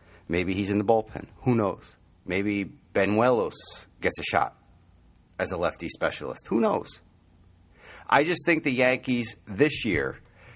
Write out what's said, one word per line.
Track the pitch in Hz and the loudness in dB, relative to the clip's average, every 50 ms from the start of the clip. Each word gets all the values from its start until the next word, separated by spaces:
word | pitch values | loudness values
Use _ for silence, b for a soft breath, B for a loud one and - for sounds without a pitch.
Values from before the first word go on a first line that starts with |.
| b b b b b - | b b b b b -4
Maybe | 82 87 90 90 92 | -2 -2 0 0 -2
he's | 95 101 95 | -2 -2 0
in | 101 104 | 0 0
the | 107 | 2
bullpen. | 98 113 110 110 - - - - - - - | 2 2 2 0 -2 -8 -12 -12 -14 -16 -4
Who | - 127 123 | 0 0 2
knows? | 113 107 95 90 - - - - _ _ _ _ _ - | 2 2 0 -2 -6 -10 -20 -20 _ _ _ _ _ -8
Maybe | 90 90 95 101 104 101 101 95 76 - - _ _ - | -4 -4 -2 -2 -2 -2 -2 -4 -6 -10 -16 _ _ 0
Benuelos | 104 98 95 104 107 117 127 127 113 95 80 - - - - - - - - _ - | 2 2 4 4 4 4 4 4 4 2 -2 -4 -8 -10 -10 -12 -14 -16 -18 _ -4
gets | - 90 - - | -2 -2 0 0
a | 80 | -2
shot | - - 87 69 - - _ _ _ _ _ _ _ _ _ _ - _ _ _ _ _ - | 0 2 2 0 0 -2 _ _ _ _ _ _ _ _ _ _ -20 _ _ _ _ _ -6
as | 92 - | -4 -4
a | 92 85 | -2 -2
lefty | 85 82 - - 85 80 | -2 -2 -2 -4 -6 -6
specialist. | - - - 78 - - 76 65 60 - - - | -4 -2 -2 -2 -2 -4 -6 -8 -8 -10 -6 -2
Who | 196 226 | 0 2
knows? | 226 214 190 - - - - - - _ _ _ _ _ _ - _ - _ _ _ B B B B B B B B - | 2 2 0 -2 -4 -6 -12 -18 -20 _ _ _ _ _ _ -20 _ -20 _ _ _ B B B B B B B B 2
I | - 135 147 | 4 4 4
just | 165 175 - - | 2 0 0 2
think | 175 165 151 151 | 2 0 2 0
the | 147 | 0
Yankees | 127 123 127 127 127 117 - - 127 120 117 107 - - _ | 0 2 2 2 2 0 0 -2 -2 0 -2 -2 -6 -8 _
this | - 98 92 139 156 139 - - | -6 0 2 2 2 2 0 -2
year | 113 90 73 67 67 - - B B B B B B B | 0 0 0 -2 -4 -6 -10 B B B B B B B